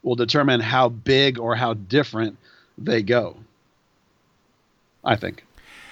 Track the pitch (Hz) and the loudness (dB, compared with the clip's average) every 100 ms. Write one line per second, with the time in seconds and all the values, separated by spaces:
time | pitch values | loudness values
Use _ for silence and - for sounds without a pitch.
0 | - 123 120 147 143 123 117 127 127 117 | -2 -2 0 2 2 2 2 2 2 0
1 | - 135 139 131 117 117 123 113 92 131 | 0 2 2 0 -4 -2 -2 -4 0 0
2 | 139 113 110 101 _ _ _ - 131 113 | 0 -4 -6 -6 _ _ _ -10 -2 -2
3 | 101 120 95 87 113 _ _ _ _ _ | 2 0 0 -12 -20 _ _ _ _ _
4 | _ _ _ _ _ _ _ _ _ _ | _ _ _ _ _ _ _ _ _ _
5 | 139 110 92 - _ - - - - | -4 -2 -4 -12 _ -20 -20 -20 -20